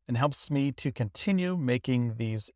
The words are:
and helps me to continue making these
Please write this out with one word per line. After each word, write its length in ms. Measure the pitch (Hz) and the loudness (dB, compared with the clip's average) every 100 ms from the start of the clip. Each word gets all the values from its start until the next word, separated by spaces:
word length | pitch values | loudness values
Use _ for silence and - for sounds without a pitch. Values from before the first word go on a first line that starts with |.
| - | -4
and 100 | 117 | 2
helps 340 | 143 139 - | 2 0 -2
me 220 | 143 139 | 0 0
to 200 | 127 143 | 0 -4
continue 640 | - 110 - - 190 180 180 | -2 -4 -2 0 2 2 0
making 580 | 131 123 - 123 120 113 | 2 0 2 0 0 -2
these 340 | 113 110 - | -2 -2 -6